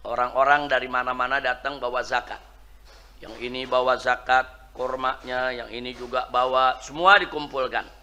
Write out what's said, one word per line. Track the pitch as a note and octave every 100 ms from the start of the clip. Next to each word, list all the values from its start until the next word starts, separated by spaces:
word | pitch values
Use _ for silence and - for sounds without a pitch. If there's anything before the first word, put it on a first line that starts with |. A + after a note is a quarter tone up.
Orang-orang | A2+ A#2+ B2 A#2+ C3+ D3 C#3+
dari | B2+ B2+
mana-mana | B2+ B2 B2+ B2+ C#3
datang | C3 B2 C3+ C#3
bawa | B2 B2
zakat. | A#2+ B2 - A2 - - - - - - - -
Yang | - A2+
ini | B2 B2+
bawa | C3 B2+ B2+ B2+
zakat | C3 B2+ - B2+ B2+ - - -
kurmanya, | B2+ C3 C3 C3+ B2+ B2+ B2+ B2
yang | A2+
ini | A#2 B2 A#2+
juga | B2 B2+ B2
bawa, | B2 C3 B2+ C3 -
semua | - D3 F#3 G3+
dikumpulkan. | F3 D3+ D3 C#3 B2+ A2+ - -